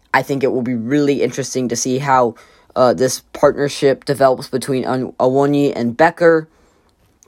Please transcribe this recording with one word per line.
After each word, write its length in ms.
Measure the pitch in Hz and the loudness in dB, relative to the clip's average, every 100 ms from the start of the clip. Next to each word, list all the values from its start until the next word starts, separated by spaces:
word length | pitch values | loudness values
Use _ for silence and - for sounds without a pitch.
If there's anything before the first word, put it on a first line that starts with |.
| _ | _
I 80 | 135 | -4
think 200 | 131 139 | -2 -2
it 100 | 127 | 0
will 100 | 123 | 0
be 120 | 120 | -2
really 480 | 120 113 147 143 135 | -4 -2 0 0 0
interesting 460 | 117 - 127 131 123 | -2 -4 -6 -4 -4
to 80 | 117 | -4
see 220 | 131 127 | -4 -4
how, 360 | 143 131 120 - - _ _ | 0 2 0 -2 -16 _ _
uh, 200 | - 127 | 0 2
this 260 | 110 127 - - | 2 0 -4 -12
partnership 720 | - 143 - 143 - 139 127 - | 0 0 2 -4 0 0 0 -2
develops 420 | 135 135 127 - | 0 2 0 -4
between 360 | 131 - 131 | -6 -4 -4
An-, 280 | 107 131 117 - | -2 -4 -4 -2
Awoniyi 540 | 127 135 143 143 143 - | 0 2 2 2 0 -2
and 180 | 120 | -2
Becker, 540 | 117 165 - 170 160 160 _ _ _ _ _ _ _ | 2 0 4 4 4 0 _ _ _ _ _ _ _